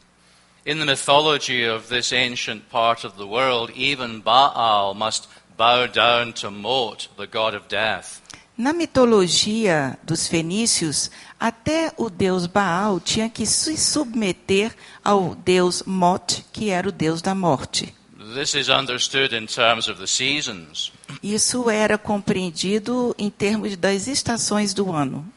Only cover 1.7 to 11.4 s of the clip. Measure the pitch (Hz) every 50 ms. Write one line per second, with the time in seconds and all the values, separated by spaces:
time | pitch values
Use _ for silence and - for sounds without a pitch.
1.7 | 113 113 110 - 123 123 120 - 131 123 127 123 123 117 - - 117 104 - -
2.7 | - 123 113 117 117 113 - 120 98 98 101 98 104 120 131 135 127 117 113 113
3.7 | 110 127 131 139 143 127 127 117 113 110 101 110 113 131 139 143 - - 117 113
4.7 | 107 104 101 98 98 104 110 110 107 - - - - - _ _ _ - 110 120
5.7 | 120 123 123 117 107 113 107 120 120 120 120 117 113 - - 107 101 104 101 107
6.7 | 127 135 123 107 - - - - _ - 101 104 - 113 110 110 101 104 98 -
7.7 | 104 101 107 110 101 90 - - - - - - - - - _ _ - 226 269
8.7 | 311 349 330 302 - 269 254 233 226 208 185 175 160 - - 214 214 226 226 196
9.7 | 170 156 139 131 - - - - 156 160 - - - 170 165 165 180 214 233 226
10.7 | - - 175 156 139 - - - - - - - - -